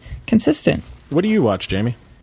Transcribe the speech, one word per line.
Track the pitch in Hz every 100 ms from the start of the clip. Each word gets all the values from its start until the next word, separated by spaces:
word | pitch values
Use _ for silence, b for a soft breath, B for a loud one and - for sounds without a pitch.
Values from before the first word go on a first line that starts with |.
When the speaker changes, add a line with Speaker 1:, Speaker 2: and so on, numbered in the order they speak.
| B B -
Speaker 1:
consistent. | 220 - 302 - - - - -
Speaker 2:
What | 147
do | 208
you | 214
watch, | 117 92 -
Jamie? | 95 117 113 - -